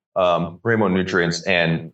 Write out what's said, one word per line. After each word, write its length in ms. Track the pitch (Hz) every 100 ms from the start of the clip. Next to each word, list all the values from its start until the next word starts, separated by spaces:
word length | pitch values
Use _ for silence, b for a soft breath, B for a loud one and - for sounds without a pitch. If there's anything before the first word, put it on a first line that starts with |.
| _ -
um, 420 | 90 85 85 82
Ramo 240 | 113 113 101
Nutrients, 580 | 90 90 95 85 85 -
and 460 | 90 82 82 82